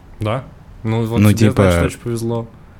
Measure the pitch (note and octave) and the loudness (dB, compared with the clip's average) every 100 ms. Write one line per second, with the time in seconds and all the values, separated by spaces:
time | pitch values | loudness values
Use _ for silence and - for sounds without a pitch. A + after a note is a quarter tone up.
0 | - - G#2+ B2+ - - - - A2 A2+ | -20 -8 -6 -6 -8 -20 -20 -10 -4 -2
1 | A2 A2+ G#2 G2+ G#2+ B2 F#2+ F2 E2+ - | -2 2 2 4 2 4 2 2 0 -4
2 | A#2+ A#2 A#2 A#2 A#2 - - | -8 -6 -4 -6 -8 -16 -20